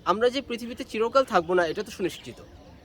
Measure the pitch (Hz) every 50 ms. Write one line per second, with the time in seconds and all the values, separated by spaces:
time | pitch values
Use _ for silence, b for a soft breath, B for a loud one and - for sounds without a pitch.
0 | - 160 180 208 240 247 240 277 - - 240 226 240 226 247 - - - - 220
1 | 220 233 240 269 262 - 226 185 165 165 185 185 175 160 151 180 208 226 - -
2 | 196 160 - - - 127 110 - - - - - - - - -